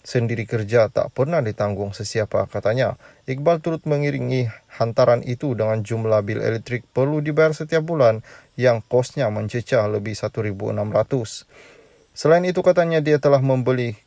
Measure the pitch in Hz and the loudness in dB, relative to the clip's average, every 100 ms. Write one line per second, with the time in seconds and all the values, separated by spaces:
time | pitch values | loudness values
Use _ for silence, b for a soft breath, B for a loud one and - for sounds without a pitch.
0 | - 127 117 117 107 117 101 117 107 - | -4 -2 -2 -4 -4 -4 0 2 2 0
1 | - - 135 170 107 101 104 98 101 101 | -2 -2 -2 0 -2 -2 -4 -2 -6 -8
2 | 101 113 107 101 98 104 107 120 113 - | -6 -4 -2 0 -2 -2 -2 0 0 -2
3 | b b - 131 151 170 165 165 156 147 | b b -8 -2 0 0 0 -4 -2 0
4 | 147 139 123 131 120 B B - 117 110 | 0 -2 -2 -2 -2 B B -4 -2 2
5 | 123 120 127 120 147 113 107 110 101 113 | 4 4 0 -6 -4 -2 0 -2 -2 -4
6 | 110 107 104 110 107 113 - 120 - - | 2 0 0 -2 -2 -4 -6 -10 -6 -2
7 | 135 151 151 151 156 156 156 165 156 165 | 0 0 -2 2 2 2 -2 -2 0 4
8 | 120 110 B B B - 123 117 - 123 | 4 2 B B B 0 2 2 0 0
9 | 127 - 120 104 107 120 - 123 104 107 | 0 -2 -2 -2 -4 -6 -2 0 0 -2
10 | 104 104 107 - 107 98 107 107 107 107 | -4 -6 -8 -4 -6 -4 -6 -4 -2 0
11 | 110 135 113 - - b b b b b | 0 -2 -6 -12 -18 b b b b b
12 | b - 147 170 185 180 180 175 170 160 | b -2 2 4 2 0 2 4 2 2
13 | 147 147 143 139 135 131 127 127 120 110 | 2 2 4 4 4 2 2 0 -2 -6